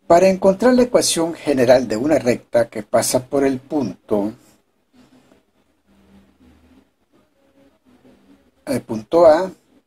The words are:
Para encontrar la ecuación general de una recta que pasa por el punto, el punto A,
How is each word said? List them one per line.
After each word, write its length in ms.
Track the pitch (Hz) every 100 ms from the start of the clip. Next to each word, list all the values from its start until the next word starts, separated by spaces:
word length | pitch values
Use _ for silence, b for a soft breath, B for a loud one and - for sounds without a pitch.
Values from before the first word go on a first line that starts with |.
| -
Para 220 | 170 190
encontrar 460 | 185 196 196 247
la 80 | 247
ecuación 500 | 247 170 - 170 165
general 560 | - 151 131 120 131 113
de 80 | 107
una 220 | 143 143
recta 500 | 120 110 - 120 113
que 140 | 110
pasa 420 | - 113 110 127
por 180 | 123 139
el 160 | 135 127
punto, 760 | - 156 107 - - 107 104 - _ _ _ _ _ _ _ _ _ _ _ _ _ _ _ _ _ - _ _ 247 _ 254 _ _ _ _ 330 _ _ 277 277 277 _ 254 247 254 202 196 _ _ _ -
el 160 | 127
punto 440 | - 110 - 165 170
A, 240 | 156 185 - _ _